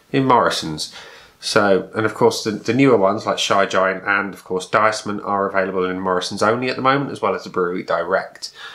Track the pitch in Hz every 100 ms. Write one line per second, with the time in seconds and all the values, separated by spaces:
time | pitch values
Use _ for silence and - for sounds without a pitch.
0 | _ 135 131 120 85 - 80 76 - -
1 | - - - _ - 113 101 92 90 110
2 | 107 - 117 - 113 104 - 123 139 113
3 | 95 104 104 95 - 101 98 98 95 95
4 | 101 101 98 90 - 92 - 110 107 107
5 | 104 104 - 101 98 98 95 95 92 92
6 | 95 92 - 101 107 117 127 127 131 139
7 | 139 - 101 95 95 92 87 92 92 85
8 | 85 92 - - - - -